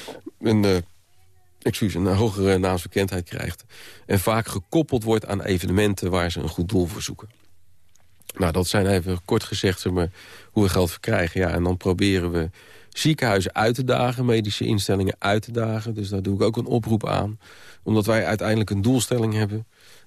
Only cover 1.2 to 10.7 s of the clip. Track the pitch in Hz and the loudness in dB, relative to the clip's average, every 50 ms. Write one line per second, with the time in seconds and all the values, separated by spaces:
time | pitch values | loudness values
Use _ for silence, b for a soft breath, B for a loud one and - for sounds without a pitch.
1.2 | - - - - - _ _ _ - 120 - - 117 95 - 82 95 92 95 98 | -20 -20 -20 -20 -20 _ _ _ -4 -4 -2 0 -2 -2 0 0 0 2 2 2
2.2 | 120 110 92 98 95 98 95 92 92 92 92 87 - 90 - 104 98 95 98 92 | 2 0 0 0 2 2 4 4 2 2 0 -2 -4 -4 -2 -2 0 0 -2 -6
3.2 | 87 - - - - 85 87 - - B B B B B B B B - 101 98 | -6 -8 -8 -8 -8 -8 -8 -10 -16 B B B B B B B B -2 0 0
4.2 | - 113 110 113 110 - - 101 - - - 165 156 - 131 120 107 113 113 110 | 2 2 0 0 0 -2 -6 -8 -8 -2 0 0 0 2 0 -2 2 2 2 2
5.2 | - - 101 98 - - 95 87 - - 92 104 104 104 98 - - 90 90 90 | 2 -2 -4 -4 0 0 0 0 0 0 2 2 2 2 0 0 -2 -2 0 0
6.2 | 87 87 82 78 76 78 - - 85 82 - 92 87 80 101 - - - - - | 0 -2 -2 -4 -6 -4 -4 -4 -4 0 0 0 0 0 -4 -8 -10 -10 -12 -14
7.2 | - - - - - - - - - - - - - - - - - - - - | -16 -20 -20 -20 -20 -20 -20 -20 -20 -20 -20 -20 -20 -20 -20 -20 -20 -20 -20 -20
8.2 | - - - - 92 85 80 90 90 - - 104 92 98 98 92 85 92 92 85 | -20 -16 -6 -2 -2 0 0 0 0 0 0 0 2 2 2 0 0 -2 -4 -4
9.2 | - - 117 110 - - 107 101 - 101 92 - - 95 90 90 85 - B B | -2 -2 -2 -2 -2 -4 -6 -2 0 0 0 0 -2 -2 0 0 0 -2 B B
10.2 | B B B B B B B 107 101 92 | B B B B B B B 2 2 2